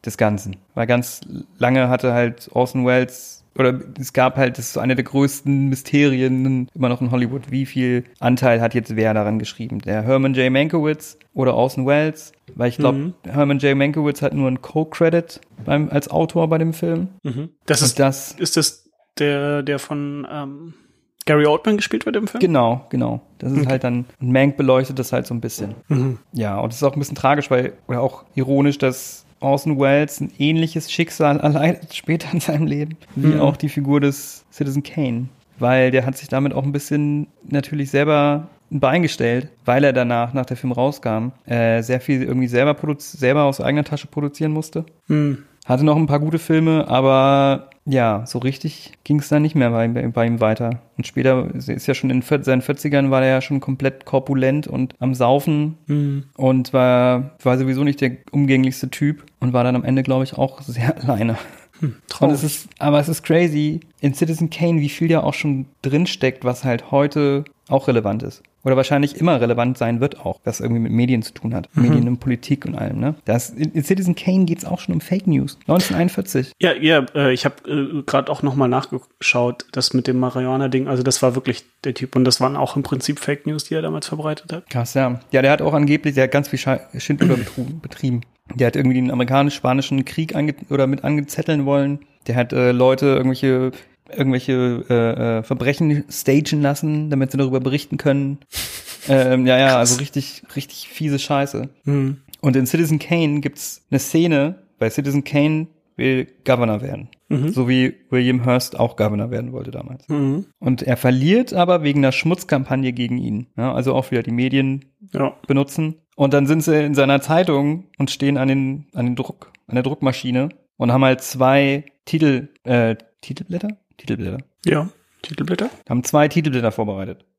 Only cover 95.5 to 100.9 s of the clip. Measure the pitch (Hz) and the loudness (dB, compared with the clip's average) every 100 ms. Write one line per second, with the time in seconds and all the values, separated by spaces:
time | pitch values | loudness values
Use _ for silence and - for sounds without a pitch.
95.5 | 131 123 143 160 147 - - - 139 147 | -2 -2 0 0 0 -2 -4 2 2 2
96.5 | 151 143 143 156 151 151 139 131 135 135 | 0 0 0 -2 -2 -2 -2 -2 0 0
97.5 | 131 127 147 - 143 147 139 139 143 _ | 0 -2 -4 -4 -2 0 0 -2 -6 _
98.5 | - - - - - - 135 127 127 127 | -12 -10 -12 -16 -14 0 2 4 4 4
99.5 | 127 135 127 120 123 143 143 135 - - | 6 6 4 2 0 -4 -6 -8 -16 -12
100.5 | - - - - | -12 -10 -16 -18